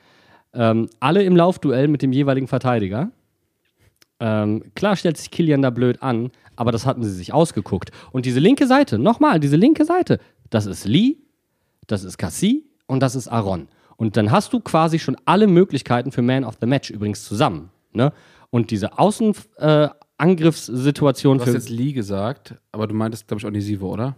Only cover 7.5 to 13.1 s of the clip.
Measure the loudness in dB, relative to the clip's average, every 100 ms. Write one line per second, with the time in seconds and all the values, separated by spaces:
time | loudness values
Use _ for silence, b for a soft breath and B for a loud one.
7.5 | -2 -4 -4 -6 B B -6 -2 2 4
8.5 | 4 4 2 2 0 0 2 2 2 2
9.5 | 4 4 4 2 0 0 -2 b b -4
10.5 | -2 -2 -6 0 2 2 0 _ _ _
11.5 | _ _ _ -6 -6 -6 -8 -8 -2 0
12.5 | 0 -4 _ -6 -2 0